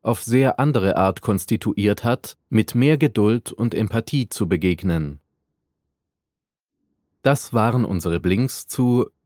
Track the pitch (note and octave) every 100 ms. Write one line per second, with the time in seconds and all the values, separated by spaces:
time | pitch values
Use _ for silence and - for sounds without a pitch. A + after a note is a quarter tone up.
0 | A2+ A2+ A#2 B2+ C3 - D3 A#2+ F#2+ -
1 | F#2+ - - G2 - A2 G#2+ G#2 G2+ G#2
2 | A#2+ B2+ - - _ A2 G#2+ A#2+ C#3+ D3
3 | D3 G#2+ G#2 A#2 - - A#2 - G#2+ A#2
4 | - C#3+ A2+ - F2+ F2 F#2 - F#2+ E2
5 | D2 C#2+ _ _ _ _ _ _ _ _
6 | _ _ _ _ _ _ _ _ _ _
7 | _ _ C3+ C#3+ - A#2 A2+ B2 A2 F2+
8 | E2+ E2+ F2+ G2+ C3 - - - B2 B2
9 | - _